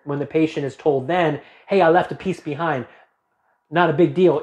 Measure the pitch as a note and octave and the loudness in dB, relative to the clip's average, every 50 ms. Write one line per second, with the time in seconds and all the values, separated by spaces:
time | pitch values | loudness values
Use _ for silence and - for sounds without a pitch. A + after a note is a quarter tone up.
0 | _ D3 C#3+ C#3+ C#3+ C#3 - D#3+ D#3+ D#3 - D#3+ C#3+ C3+ - - - D#3+ C#3 C3+ | _ -8 -6 -6 -6 -4 0 0 0 0 -2 -6 -6 -8 -8 -2 -2 0 0 0
1 | B2 C3 E3+ F3+ E3+ D#3 C#3+ - - - - _ _ - G3 G3 F3 E3 E3 F3+ | -2 -2 -2 0 0 0 -2 -4 -10 -16 -20 _ _ -2 0 2 4 4 4 4
2 | E3+ - D#3 - - F#3+ E3+ - - D3+ C#3+ C#3 E3+ E3 D3 B2+ A2+ - - - | 2 0 -8 -8 -6 -8 -8 -6 -8 -10 -8 -6 -4 -4 -4 -4 -6 -10 -16 -20
3 | _ _ _ _ _ _ _ _ _ _ _ _ _ _ D3+ E3 F3+ E3 D3+ C#3+ | _ _ _ _ _ _ _ _ _ _ _ _ _ _ -2 0 0 2 2 2
4 | F3 D3+ C3+ E3+ F#3 F3 C#3+ D3+ | 2 2 2 2 4 4 4 2